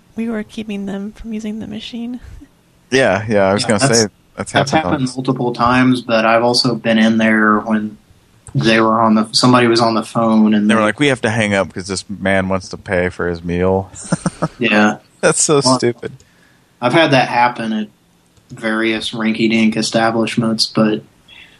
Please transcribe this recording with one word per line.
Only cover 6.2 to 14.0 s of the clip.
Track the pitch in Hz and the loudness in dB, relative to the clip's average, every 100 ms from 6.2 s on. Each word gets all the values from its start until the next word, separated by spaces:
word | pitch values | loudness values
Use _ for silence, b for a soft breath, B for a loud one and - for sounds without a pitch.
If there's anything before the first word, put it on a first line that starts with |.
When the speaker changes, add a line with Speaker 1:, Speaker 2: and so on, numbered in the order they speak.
| 110 | 2
Speaker 3:
I've | 113 | 2
also | 120 - 127 110 | 2 2 0 0
been | 117 110 | 0 2
in | 113 113 | 2 2
there | 110 110 107 107 | 2 2 2 2
when | 110 107 107 - _ _ _ _ - | 0 -4 -4 -12 _ _ _ _ -8
they | 139 110 113 | -2 2 2
were | 110 113 | 2 2
on | 113 110 | 2 2
the, | 107 | 0
somebody | - 127 123 120 | 0 4 4 4
was | 117 | 2
on | 113 110 | 2 -2
the | |
phone, | - 120 113 110 107 | -4 -2 2 4 4
and | 104 104 | 4 2
Speaker 2:
They | 110 | 2
were | |
Speaker 3:
they | 107 | 2
Speaker 2:
like, | 107 | 2
"We | 143 | 0
have | 127 | 2
to | 113 | 0
hang | 113 104 98 | 0 0 0
up | 85 | -2
'cause | 98 92 | -6 -8
this | 92 - | -8 -8
man | 95 95 98 95 | -4 0 0 0
wants | 95 - | -4 -6
to | 87 | -14
pay | - 90 90 | -4 -2 -2
for | - 87 | -2 -6
his | 85 | -4
meal." | 85 87 92 95 95 - | -4 -2 0 0 -4 -12